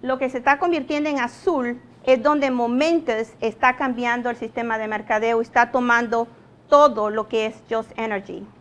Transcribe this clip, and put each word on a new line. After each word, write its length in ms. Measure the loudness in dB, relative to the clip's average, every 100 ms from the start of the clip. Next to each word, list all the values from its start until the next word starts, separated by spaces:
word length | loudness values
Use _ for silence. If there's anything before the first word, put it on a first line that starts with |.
Lo 160 | -4 -2
que 100 | -2
se 80 | -2
está 220 | 0 2
convirtiendo 500 | 2 0 -2 -2 -2
en 120 | -2
azul 600 | -4 -4 -2 0 -2 -6 -12 -10
es 180 | 2 2
donde 280 | 4 2 0
Momentus 840 | 0 0 0 2 0 0 -4 -4 -4
está 360 | -6 0 0 2
cambiando 520 | -4 -2 -2 -2 -4
el 80 | -6
sistema 400 | -8 -6 -4 -4
de 120 | -4
mercadeo 520 | -8 -2 -2 0 0
y 40 |
está 260 | 0 2 2
tomando 580 | 2 2 0 0 -2 -4 -10 -20 _ _
todo 400 | 6 6 4 -2
lo 200 | -2 -2
que 180 | -2 -2
es 160 | -6 -6
Just 200 | -6 -6 -8
Energy. 500 | -6 -6 -8 -14 -14 -20